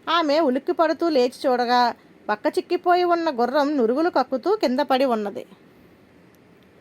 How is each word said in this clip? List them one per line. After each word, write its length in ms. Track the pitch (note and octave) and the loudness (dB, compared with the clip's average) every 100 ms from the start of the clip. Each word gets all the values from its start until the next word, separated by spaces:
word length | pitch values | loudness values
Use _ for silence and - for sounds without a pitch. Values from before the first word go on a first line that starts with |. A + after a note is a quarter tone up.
| - | -4
ఆమె 320 | E4+ D#4 D4 | -2 0 2
ఉలిక్కిపడుతూ 680 | D4+ C4 - F4 D#4+ D#4+ E4+ | 2 0 -2 0 0 0 0
లేచి 400 | C#4+ B3 - C#4+ | 2 0 -2 -2
చూడగా, 460 | B3 A#3+ B3 A#3+ A#3 - - - | 0 2 2 2 -2 -14 -12 -6
పక్కచిక్కిపోయి 760 | G#3 D4+ - - E4+ F4 F4+ | -4 -2 -4 -4 -2 2 2
ఉన్న 260 | F4+ E4+ E4 | 2 0 -2
గుర్రం 460 | A#3+ A#3+ D4 C#4+ D4+ | -2 -2 0 0 2
నురుగులు 340 | A3 B3+ E4+ | 0 2 0
కక్కుతూ 460 | D4+ B3 C4 E4 G#4+ | 0 -2 -2 -2 0
కింద 240 | C#4+ B3+ | 0 -2
పడి 240 | C#4+ C4 | 0 0
ఉన్నది. 420 | C4+ A3+ G3+ - - - - - - _ _ _ _ _ _ _ _ _ | 0 -2 -4 -10 -16 -20 -20 -20 -20 _ _ _ _ _ _ _ _ _